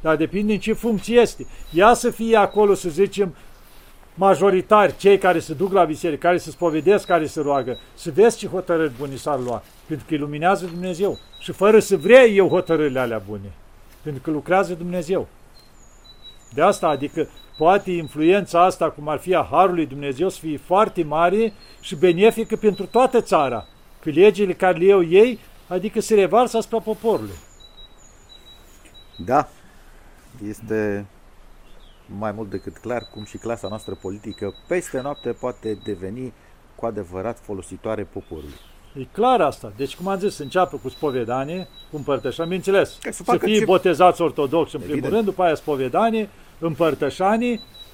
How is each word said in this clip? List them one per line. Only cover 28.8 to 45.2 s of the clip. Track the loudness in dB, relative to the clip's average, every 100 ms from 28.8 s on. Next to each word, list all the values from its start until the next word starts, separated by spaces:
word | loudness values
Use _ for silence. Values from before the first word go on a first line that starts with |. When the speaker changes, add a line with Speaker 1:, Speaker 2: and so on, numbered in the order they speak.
| -20 -20 -20 -14
Speaker 2:
Da, | 0 0 0 -10 -20 -20 -20 -20 -20 -20 -20 -14 -12
este | -12 -4 -2 0 -2 -8 -18 -20 -20 -20 -20 -20 -20 -20 -20 -18 -8
mai | -8
mult | -8 -10
decât | -10 -12 -14
clar | -8 -8 -8
cum | -18
și | -16 -12
clasa | -8 -8 -8
noastră | -12 -12
politică | -12 -10 -12 -14 -10 -10 -12 -6
peste | -6 -4 -8
noapte | -8 -10 -10
poate | -8 -8 -8 -10 -10
deveni | -8 -10 -10 -10 -12 -16 _ _ _
cu | -10 -8
adevărat | -8 -10 -8 -8 -10
folositoare | -12 -12 -12 -12 -8 -8
poporului. | -8 -14 -14 -16 -16 -20 -20 -20 -20 -16
Speaker 1:
E | -14
clar | -2 0 2
asta. | 0 -2 -16 -10
Deci, | -10 -8
cum | -6
am | -4
zis, | -4 -6
înceapă | -4 -2 -2 -2
cu | -12
spovedanie, | -6 -4 -4 -4 -4 -6 -8 -12 -18 -14
cu | -12
împărtășanie, | -4 -4 -4 -6
bineînțeles, | -6 -4 0 2 0 -4
Speaker 2:
Că | -12
să | -10
Speaker 1:
să |
Speaker 2:
facă | -2 0 2
Speaker 1:
fie | 2
Speaker 2:
ce |
Speaker 1:
botezați | 4 2 2 4 4 4
ortodoxi | -2 -2 -2 0 -2
în | -6
primul | -6 -6
Speaker 2:
Evident. | -2
Speaker 1:
rând, | -2